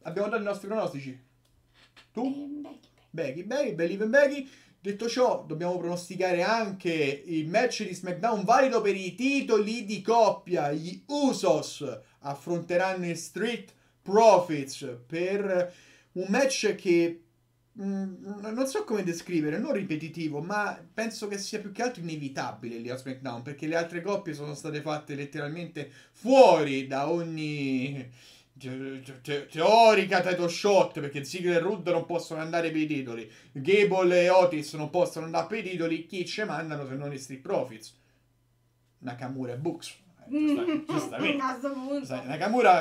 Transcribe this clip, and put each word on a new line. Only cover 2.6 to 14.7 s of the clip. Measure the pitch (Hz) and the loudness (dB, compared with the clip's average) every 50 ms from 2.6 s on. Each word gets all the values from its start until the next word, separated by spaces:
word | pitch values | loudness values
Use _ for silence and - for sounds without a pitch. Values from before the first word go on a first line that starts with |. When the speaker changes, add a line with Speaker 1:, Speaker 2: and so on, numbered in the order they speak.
Speaker 2:
Becky, | |
Becky. | 285 320 - - _ _ _ _ _ _ | -12 -14 -16 -20 _ _ _ _ _ _
Speaker 1:
Becky, | - - - 131 131 165 180 | -8 -6 -6 -6 -6 -8 -8
Becky, | 208 247 285 294 240 175 | -4 -2 -2 0 -2 0
believe | 156 170 175 190 190 214 | -2 -2 -2 0 0 -2
in | 220 | 4
Becky. | 240 285 294 269 277 285 269 - - - _ _ _ _ | 6 6 6 6 4 -2 -8 -12 -14 -20 _ _ _ _
Detto | _ 196 202 196 226 233 | _ -8 -6 -4 -4 -4
ciò, | - 254 254 233 190 - - | 2 4 4 4 4 0 -4
dobbiamo | 151 156 151 175 175 180 175 | -8 -8 -4 -4 -4 -4 -2
pronosticare | 165 170 175 175 - - - 170 185 185 - 170 180 | -4 -4 -4 -6 -8 -10 -4 -2 0 2 2 2 2
anche | 196 220 233 226 202 165 - - 180 165 160 147 135 139 143 - | 2 2 0 0 -4 -6 -6 -4 -2 0 2 0 0 0 -4 -6
il | - 170 160 156 156 | -4 -4 -4 -2 0
match | 180 220 247 240 - - 214 | 2 2 2 2 0 -4 -6
di | 185 180 | -6 -8
SmackDown | - - 185 175 165 180 233 226 202 180 | -8 -8 -8 -6 -2 0 0 0 0 2
valido | 202 233 277 269 262 - 226 | 4 6 6 6 4 4 2
per | 208 202 196 | 2 2 0
i | 196 190 185 - | 0 -4 -8 -6
titoli | - 247 269 277 277 - 170 226 208 208 202 226 240 220 | -2 0 0 2 0 2 2 2 2 2 2 -2 -6 -6
di | 196 214 185 | -6 -8 -6
coppia. | - - 233 233 220 196 185 - - - 175 165 151 143 | 0 2 4 6 6 6 4 0 -4 -4 -2 -2 0 -2
Gli | 147 160 160 175 190 190 - | -2 -4 -6 -8 -12 -12 -10
Usos | - 277 294 285 262 214 190 196 185 160 151 135 - - - 147 127 120 - - _ _ _ | -6 -2 2 2 2 2 2 2 4 4 2 2 -4 -10 -10 -10 -10 -10 -10 -16 _ _ _
affronteranno | - 143 139 - - 170 175 170 - - 180 175 185 190 190 185 180 175 | -10 -10 -10 -10 -6 -4 -4 -4 -2 0 0 2 2 2 0 -2 -4 -4
i | 170 | -6
Street | 165 - - - 180 208 233 233 202 - - _ _ _ _ _ _ _ | -6 -8 -10 -6 -4 -4 -2 -4 -6 -8 -14 _ _ _ _ _ _ _
Profits | - 190 220 226 220 196 180 - - 160 147 135 135 | 2 4 8 10 10 8 8 6 2 -2 -4 -4 -6